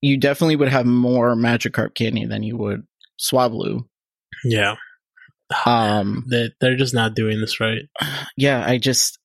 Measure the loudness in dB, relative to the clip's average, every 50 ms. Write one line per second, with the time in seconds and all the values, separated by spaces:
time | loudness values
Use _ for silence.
0 | 2 2 2 2 2 0 2 2 2 2 4 4 2 2 2 2 4 4 4 4
1 | 4 4 2 4 4 2 2 2 2 2 2 0 0 -2 -2 -2 -4 -2 _ -4
2 | -2 -2 -2 -2 -4 -4 -4 -4 -4 -6 -6 -4 -4 -4 -4 -6 -8 _ _ _
3 | -20 _ _ _ -6 0 2 2 2 2 0 -2 -4 -4 -4 -4 -6 _ _ _
4 | _ _ _ _ _ _ -20 -6 -2 0 0 2 2 0 -2 -4 -12 -20 -20 _
5 | _ _ _ _ -20 _ _ _ _ _ -4 0 2 2 4 4 4 2 2 0
6 | 0 -2 -4 -4 -4 -2 -2 -2 -2 -2 -4 _ 0 0 2 2 0 0 0 0
7 | 0 0 -2 -2 -2 -2 -2 -2 -4 -4 -4 -2 -2 -2 -2 -4 -8 -12 _ -8
8 | -6 -6 -6 -10 -12 -12 -4 0 0 2 2 2 0 0 0 0 2 0 0 2
9 | 0 -2 -4 -8 _